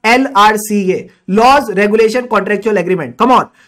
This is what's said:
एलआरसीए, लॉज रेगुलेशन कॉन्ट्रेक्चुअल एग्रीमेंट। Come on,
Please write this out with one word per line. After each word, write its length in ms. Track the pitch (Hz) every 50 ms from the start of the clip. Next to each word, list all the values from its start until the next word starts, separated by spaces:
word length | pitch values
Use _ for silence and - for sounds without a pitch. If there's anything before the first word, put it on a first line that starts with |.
| _
एलआरसीए, 1040 | 220 233 254 269 269 277 196 208 214 220 214 214 - 214 208 196 180 180 151 - - _ _ _ -
लॉज 420 | 185 208 226 247 269 294 269 226
रेगुलेशन 540 | 190 180 208 208 208 220 226 220 220 254 247
कॉन्ट्रेक्चुअल 520 | 247 226 202 190 208 208 196 196 226 214 196
एग्रीमेंट। 400 | 170 175 185 175 151 120 120 -
Come 180 | 220 247 254
on, 100 | 220 151 - _ _ _